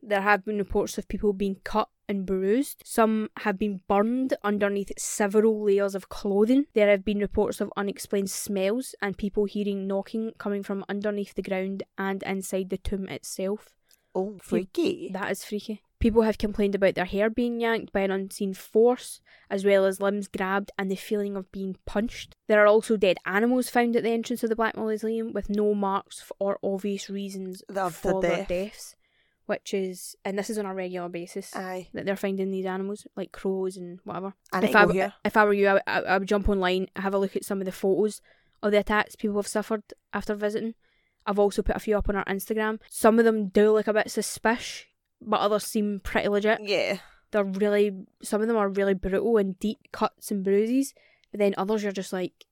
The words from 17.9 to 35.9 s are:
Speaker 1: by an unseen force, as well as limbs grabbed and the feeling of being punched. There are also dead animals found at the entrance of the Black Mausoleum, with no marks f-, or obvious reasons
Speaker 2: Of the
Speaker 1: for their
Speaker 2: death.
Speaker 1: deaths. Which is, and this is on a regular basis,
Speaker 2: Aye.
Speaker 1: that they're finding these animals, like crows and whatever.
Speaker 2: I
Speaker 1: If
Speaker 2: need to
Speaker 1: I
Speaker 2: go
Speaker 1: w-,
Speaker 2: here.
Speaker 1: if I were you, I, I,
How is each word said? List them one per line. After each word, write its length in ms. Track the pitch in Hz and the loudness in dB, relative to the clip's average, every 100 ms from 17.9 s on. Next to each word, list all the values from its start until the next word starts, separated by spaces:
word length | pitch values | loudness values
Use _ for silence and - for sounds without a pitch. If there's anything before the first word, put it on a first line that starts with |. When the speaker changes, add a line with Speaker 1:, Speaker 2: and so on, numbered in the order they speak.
Speaker 1:
by 80 | 208 | -2
an 100 | 196 | 0
unseen 420 | 190 196 - 196 | 0 -4 -6 -6
force, 680 | 190 - 220 233 247 - - _ _ _ | -6 -2 4 6 4 -4 -18 _ _ _
as 160 | 196 196 | 0 4
well 180 | 196 190 | 6 6
as 140 | 190 | 2
limbs 300 | 196 208 196 | 0 -2 -4
grabbed 420 | - 190 196 202 - | -6 -2 -2 -2 -6
and 100 | 196 | -4
the 60 | 190 | -4
feeling 400 | - 208 202 196 | -4 -4 -2 -6
of 160 | 190 | -10
being 240 | 196 190 185 - | -8 -8 -8 -4
punched. 520 | 208 233 - - - _ | -2 -2 -6 -16 -20 _
There 160 | 214 | 6
are 40 | 208 | 8
also 280 | 214 214 220 | 8 4 2
dead 220 | 196 170 - | 4 2 0
animals 420 | 190 233 254 240 | 2 4 2 2
found 280 | 247 240 233 | 2 2 2
at 60 | |
the 60 | 214 | 0
entrance 300 | 233 220 240 | -2 -2 -4
of 80 | 233 | -2
the 60 | 220 | 0
Black 220 | 226 - | -2 -2
Mausoleum, 560 | 220 214 220 226 226 | -4 -4 -4 -4 -4
with 160 | 208 202 | -6 -4
no 240 | 208 208 | 0 2
marks 480 | 208 196 196 - - | 2 0 -2 -4 -18
f-, 100 | - - | -16 -6
or 180 | 202 196 | -4 -2
obvious 460 | 196 196 202 196 - | -2 -4 -4 -6 -6
reasons 540 | 196 202 190 190 185 | -8 -8 -8 -10 -12
Speaker 2:
Of 120 | - 196 | -10 -4
the 140 | 190 165 202 | -4 -4 -2
Speaker 1:
for 100 | 185 | 0
their 160 | 180 175 | 2 0
Speaker 2:
death. 100 | 190 | -2
Speaker 1:
deaths. 480 | 175 202 - - - _ _ _ _ _ | -4 -6 -10 -20 -20 _ _ _ _ _
Which 280 | 208 - | -8 -4
is, 420 | 202 190 180 - - | -4 -4 -8 -14 -12
and 160 | - 196 | -8 -6
this 100 | 202 | -4
is 80 | 214 | -4
on 80 | 202 | -6
a 80 | |
regular 360 | 190 185 180 175 | -6 -6 -6 -8
basis, 440 | 175 175 - 190 | -8 -10 -12 -10
Speaker 2:
Aye. 360 | 196 185 185 180 | -10 -8 -10 -10
Speaker 1:
that 120 | 170 185 | -8 -4
they're 100 | 196 | -4
finding 340 | 202 196 190 | -2 -2 -4
these 160 | 190 185 | -4 -4
animals, 400 | 185 190 208 - - | -4 -6 -8 -12 -12
like 160 | 185 | -12
crows 420 | - 196 190 190 190 | -6 -4 -2 -4 -6
and 240 | 175 180 - | -14 -14 -12
whatever. 280 | 175 190 - _ | -10 -10 -12 _
Speaker 2:
I 60 | 185 | 0
Speaker 1:
If 40 | |
Speaker 2:
need 80 | 190 | 4
to 60 | 214 | 6
Speaker 1:
I 40 | |
Speaker 2:
go 40 | 202 | 6
Speaker 1:
w-, 140 | 180 | 4
Speaker 2:
here. 120 | 190 - 208 | -2 -2 0
Speaker 1:
if 100 | 226 | 4
I 80 | |
were 100 | 208 | 4
you, 140 | 202 196 | 6 4
I, 140 | 196 | 4
I, 140 | - | 2